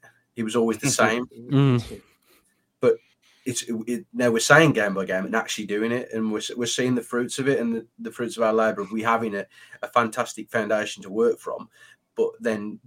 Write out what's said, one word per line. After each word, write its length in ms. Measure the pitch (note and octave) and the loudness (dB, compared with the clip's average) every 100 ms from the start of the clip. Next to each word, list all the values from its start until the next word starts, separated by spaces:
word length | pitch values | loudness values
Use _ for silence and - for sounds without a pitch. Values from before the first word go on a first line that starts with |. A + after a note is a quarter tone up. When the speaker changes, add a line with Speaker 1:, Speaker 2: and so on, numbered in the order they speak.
| - _ _ - | -16 _ _ -8
Speaker 1:
He 60 | |
was 140 | A2 A#2+ | -2 2
always 240 | A2+ A2 | 2 0
the 100 | C#3+ | 0
Speaker 2:
<laughs> 0 | |
Speaker 1:
same. 380 | B2 A2 A#2 B2 | 2 2 2 -4
Speaker 3:
Mm. 760 | - A#2+ C#3 C#3 B2 - G2+ _ _ _ _ _ _ _ _ | -12 0 4 6 4 0 -12 _ _ _ _ _ _ _ _
Speaker 1:
But 140 | - - _ _ _ _ B2+ | 2 2 _ _ _ _ -8
it's, 180 | B2 - | -6 -4
it, 400 | A2+ A2 A#2+ - | -6 -4 -6 -6
now 180 | A#2+ B2 | -2 2
we're 80 | A2+ | 2
saying 320 | - D3 D#3+ | 6 8 8
game 220 | A2+ G#2 F#2+ | 4 0 -2
by 100 | F#2 | -2
game 200 | F#2 G2 | -2 -2
and 100 | A2 | -2
actually 320 | - - G2+ | -2 -6 -4
doing 240 | G#2 A2+ | -2 -2
it, 180 | B2 B2 | -2 -4
and 200 | A2+ A2 | -4 -4
we're, 100 | G#2+ - A#2+ | -4 -6 -6
we're 80 | A#2 | -4
seeing 300 | - B2+ B2 | 0 0 0
the 80 | |
fruits 340 | - A#2+ B2 - | -2 -4 -4 -2
of 100 | C3+ | 0
it, 120 | B2+ | 0
and 160 | A#2 A2+ | 0 -4
the, 120 | - - | -8 -14
the 120 | A#2 | -12
fruits 240 | - A2+ A2+ | -8 -6 0
of 60 | |
our 100 | A2+ | 2
labour 280 | A2 A2 G2+ | 2 2 0
of 100 | F#2+ | -4
we 120 | A2 | -2
having 320 | A2 A2+ A2+ G2+ | 0 0 0 -6
a, 100 | F#2+ - - - | -8 -14 -20 -14
a 40 | - | -2
fantastic 600 | B2 A2 B2 - - - | 0 0 -2 -6 -6 -6
foundation 540 | A#2 G#2 G#2+ G#2+ - | -4 0 0 -2 -8
to 80 | G2 | -8
work 260 | G#2 A#2 - | 0 0 0
from, 300 | - - - _ - _ _ - | -6 -10 -12 _ -20 _ _ -2
but 160 | A2+ - | -2 -2
then 400 | A#2 A2 G#2 G#2+ | -4 -4 -6 -12